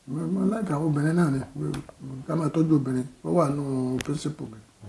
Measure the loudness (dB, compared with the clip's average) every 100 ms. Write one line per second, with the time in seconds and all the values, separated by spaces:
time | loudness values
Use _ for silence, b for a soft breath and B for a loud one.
0 | -10 -6 -2 0 0 0 -2 0 2 2
1 | 2 4 4 2 -4 -6 -4 -4 -8 -14
2 | -12 -10 -4 0 0 2 4 4 4 -2
3 | -4 -6 0 2 4 2 -2 -2 0 -2
4 | -2 -4 -4 -6 -10 -14 -20 -20